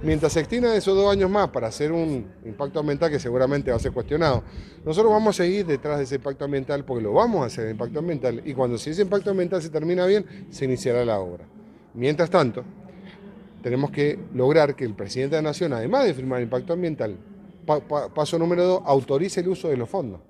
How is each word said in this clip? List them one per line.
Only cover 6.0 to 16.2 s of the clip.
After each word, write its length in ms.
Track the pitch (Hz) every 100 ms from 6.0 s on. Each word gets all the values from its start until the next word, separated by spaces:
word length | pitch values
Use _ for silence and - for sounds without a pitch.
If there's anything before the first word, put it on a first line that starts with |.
ese 120 | 135 135
impacto 280 | 143 135
ambiental 400 | 143 143 131 143
porque 180 | 135 123
lo 120 | 107
vamos 300 | 127 240 196
a 20 | 123
hacer 220 | - 110
el 40 |
impacto 280 | 110 117 147
ambiental 420 | 170 147 123 117
y 100 | -
cuando 240 | 127 127 120
si 120 | -
ese 140 | 160
impacto 280 | 196 202 202
ambiental 300 | 190 175 185
se 80 | 165
termina 360 | 151 160 180 180
bien, 200 | 208 190 - -
se 160 | - 131
iniciará 400 | 123 131 120 120
la 120 | 107
obra. 240 | 92 87 82 - - - -
Mientras 360 | 117 127 151 165
tanto, 340 | 180 135 110 127 - - - - - - - - -
tenemos 260 | 123 127 139
que 300 | - 147 - - 127
lograr 400 | 127 160 147 135
que 80 |
el 100 | 127
presidente 440 | 101 98 123 135 156
de 40 |
la 80 | 156
Nación, 220 | 143 170
además 300 | 120 117 254
de 100 | 254
firmar 260 | 131